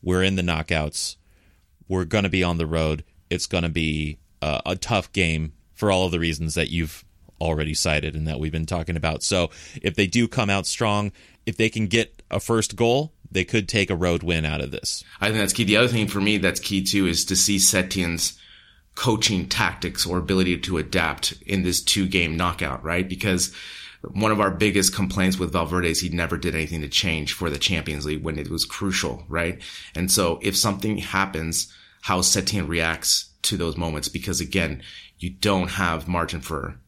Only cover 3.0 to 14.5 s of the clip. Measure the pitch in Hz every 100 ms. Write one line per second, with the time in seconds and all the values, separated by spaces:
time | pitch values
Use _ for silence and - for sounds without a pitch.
3 | - _ _ 90 - 90 85 78 80 76
4 | 76 76 _ _ 76 71 - 92 - 110
5 | - - 85 80 78 - _ - 104 95
6 | 92 85 82 73 80 80 80 85 78 -
7 | - _ - _ 82 78 76 78 87 76
8 | 76 76 78 67 78 80 80 87 80 85
9 | 80 78 - 95 85 - - - - 87
10 | 98 120 117 - 104 98 - - 113 104
11 | 104 - - _ - - 110 113 104 113
12 | 110 - - 98 - 113 - 101 117 127
13 | 156 _ - 95 92 113 95 110 98 90
14 | 87 85 82 82 78